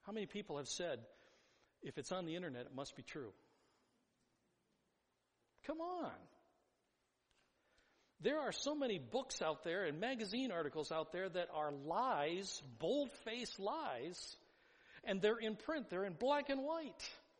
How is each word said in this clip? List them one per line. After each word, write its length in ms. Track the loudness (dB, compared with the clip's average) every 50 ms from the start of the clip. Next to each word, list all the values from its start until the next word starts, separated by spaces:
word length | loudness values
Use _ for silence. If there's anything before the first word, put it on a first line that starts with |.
how 100 | -8 -4
many 140 | -4 -4 -4
people 320 | -2 -4 -6 -4 -2 -2 -2
have 100 | -2 -2
said, 300 | -2 -2 0 0 0 -2 -4 -12 -20 -20 -20 -20 -20 -20 _ _ _ _ -20 _ _ _
"If 140 | -10 -6 -6
it's 160 | -4 -2 -2
on 140 | -2 0 0
the 100 | 0 -2
internet, 300 | -2 -2 -2 -4 -4 -6
it 80 | -6 -4
must 200 | -4 -6 -4 -6
be 80 | -10
true"? 300 | -12 -8 -8 -6 -6 -8 -10 -14 -20 _ _ _ _ _ _ _ _ _ _ _ _ _ _ _ _ _ _ _ _ _ _ _ _ _ _ _ _ _ _ _ _ _ _ _ _ _ _ _ _ _ _ -14 -6
Come 140 | -6 -4 -4
on. 320 | -2 -2 -2 -2 -2 -4 -6 -8 -14 -20 -20 -20 _ _ _ _ _ _ _ _ _ _ _ _ _ _ _ _ _ _ _ _ _ _ _ _ _ _ _ _ _ _ _ _ _ _ _ _
There 180 | 2 4 4 4
are 140 | 2 0
so 220 | 0 0 0 0 2
many 240 | 2 2 0 0 -2
books 420 | -2 -2 -2 -2 0 0 -2 0
out 240 | 2 2 2 2 0
there 200 | 0 0 2 2
and 140 | 0 0 0
magazine 540 | 0 0 0 -2 -2 -2 0 -2 0 0
articles 400 | 0 0 0 0 0 -2 -2 0
out 180 | 0 0 0 0
there 180 | -2 -2 -2 0
that 180 | 0 0 -2 0 2
are 180 | 2 2 2
lies, 920 | 0 -2 -2 2 2 4 4 4 6 4 4 4 2 0 -2 -4 -6 -8 -8 -10 -6 0
bold-faced 800 | 2 4 4 4 4 2 -2 -8 -6 -6 -4 -4 -4 -4 -4 -2
lies, 800 | 0 0 0 0 0 0 0 0 -2 -4 -4 -6 -10 -10 -12 -14 -18 -20 -20 _ -20 -20 -20 -20 -20 -20 -20 -8 -2
and 180 | 0 2 6
they're 160 | 6 6 6 6
in 180 | 2 -2 -2
print, 320 | -2 -2 0 0 0 0 0
they're 160 | 0 0 0
in 80 | 0
black 380 | 0 2 4 6 6 6 4 2
and 140 | 0 2 2
white. 460 | 0 0 0 -2 -4 -8 -8 -10 -10 -10 -12 -20 _ _